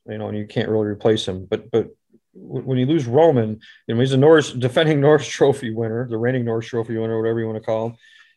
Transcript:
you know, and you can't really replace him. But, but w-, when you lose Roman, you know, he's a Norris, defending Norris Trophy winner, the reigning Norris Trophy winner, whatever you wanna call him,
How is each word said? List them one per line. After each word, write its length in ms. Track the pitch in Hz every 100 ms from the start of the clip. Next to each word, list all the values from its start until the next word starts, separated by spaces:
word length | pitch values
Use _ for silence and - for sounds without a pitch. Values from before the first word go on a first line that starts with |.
| -
you 100 | 107
know, 120 | 104
and 80 | 104
you 100 | 104
can't 220 | - 107
really 180 | 110 104
replace 400 | 101 117 110 -
him. 200 | 92 92
But, 200 | 110 110
but 200 | 113 90 - _ _ _
w-, 300 | - - 135
when 140 | 120 131
you 80 | 127
lose 200 | 165 120
Roman, 540 | 127 165 135 110 107 - - -
you 80 | 117
know, 40 |
he's 140 | 131
a 40 | 131
Norris, 360 | 147 160 -
defending 480 | 131 123 170 156 151
Norris 260 | 139 151 120
Trophy 460 | - 139 135 120
winner, 340 | 110 113 113 123
the 100 | 110
reigning 280 | 120 131 117
Norris 220 | 113 113
Trophy 280 | 117 113 113
winner, 240 | 113 113
whatever 220 | 113 113
you 60 | 113
wanna 120 | 110
call 280 | 110 110 113
him, 80 | 120 _ - _